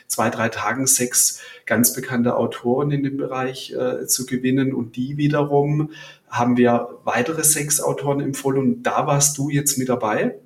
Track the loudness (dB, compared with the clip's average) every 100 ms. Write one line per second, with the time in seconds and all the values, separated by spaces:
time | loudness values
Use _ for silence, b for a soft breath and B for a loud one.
0 | B -2 -2 0 -4 -2 -4 -2 0 0
1 | 0 0 0 B B B -2 2 2 0
2 | -4 0 0 2 -2 -2 0 0 2 0
3 | -2 -2 -4 -4 -4 -6 -10 -4 -4 -4
4 | -2 -4 -2 -2 0 2 2 -2 -6 -4
5 | -6 0 2 2 2 2 2 0 -2 B
6 | B B _ 0 2 6 6 4 0 -8
7 | -4 0 0 0 0 0 0 0 0 -2
8 | 0 0 -2 -2 0 2 2 0 0 0
9 | 2 2 2 0 0 0 0 -2 0 0
10 | 2 0 0 -2